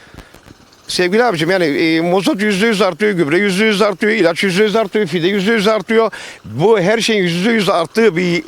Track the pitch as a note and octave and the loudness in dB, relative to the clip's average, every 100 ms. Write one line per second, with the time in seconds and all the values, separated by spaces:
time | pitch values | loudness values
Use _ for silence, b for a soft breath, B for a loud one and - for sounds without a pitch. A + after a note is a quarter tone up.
0 | B B B B B - - - - - | B B B B B -20 -20 -20 -8 -4
1 | F3+ G#3+ A#3+ E3 D#3+ F#3+ E3 C#3+ D#3+ D#3+ | 0 2 0 0 0 0 0 0 0 0
2 | E3+ F#3 F#3 A3 G#3+ F#3+ A3+ G3 G3 D#3+ | 0 0 0 -2 -2 0 0 0 -2 0
3 | G#3+ F#3 D3 F3 G3+ F#3 A3 G3 G#3 F#3 | -2 0 0 0 0 0 0 2 0 0
4 | G#3+ A3 D#3+ E3+ G3 F3+ G#3+ F3+ F#3+ A3 | 0 2 2 0 -2 0 0 0 -2 -2
5 | F#3 E3+ E3 G3+ F#3+ A#3 G3 A3 - A3 | -2 0 0 0 0 0 0 0 0 0
6 | A3 B B B F2 A2+ G3 A3 F3 A3+ | 0 B B B -12 0 2 2 2 0
7 | G#3 G#3+ F3+ E3+ G#3 A3+ E3+ E3+ E3 A3 | 0 0 0 -2 0 0 0 0 -2 2
8 | A3+ E3 F3+ F3 | 2 2 0 -2